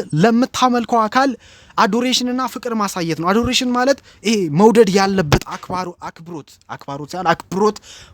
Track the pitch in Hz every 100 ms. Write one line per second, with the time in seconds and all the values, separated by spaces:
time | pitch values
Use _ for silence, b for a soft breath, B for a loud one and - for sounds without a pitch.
0 | - 151 208 226 262 - 254 240 226 233
1 | 220 254 277 226 b b b - 214 220
2 | 254 233 247 254 254 - 247 220 202 190
3 | 165 151 170 202 240 254 254 247 254 269
4 | b b 202 220 175 147 220 226 214 196
5 | 196 196 156 - - 180 - 185 180 175
6 | 160 - 165 170 - - - 120 - 139
7 | 147 180 175 160 - 185 214 208 B B
8 | B